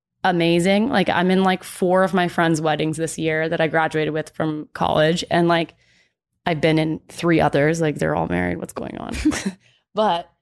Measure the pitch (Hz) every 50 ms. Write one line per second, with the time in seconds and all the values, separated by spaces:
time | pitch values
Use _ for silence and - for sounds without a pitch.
0 | _ _ _ _ - 185 180 170 165 170 170 175 170 196 196 208 220 262 - -
1 | 185 - - 175 180 185 185 185 190 185 185 185 - - - - 190 175 180 185
2 | 190 185 190 185 175 170 - - 170 165 165 151 160 156 151 151 156 156 156 156
3 | 165 156 - - 160 160 156 156 160 165 170 165 160 156 156 160 160 156 - 156
4 | 156 156 151 156 151 - - - 160 156 151 151 - - - - 170 - - 156
5 | 151 160 175 175 - - - 170 170 170 170 165 165 - - _ _ _ _ _
6 | _ _ _ _ _ _ _ _ - 175 165 147 170 160 160 156 160 160 151 -
7 | - - - - - 170 165 151 151 147 - 143 143 156 170 165 165 151 147 147
8 | 156 156 151 170 160 - - - - - - - - - - - - - - -
9 | - - - - - 302 - - - 196 185 - _ _ _ _ _ _ - 202
10 | 220 208 170 170 170 - _ _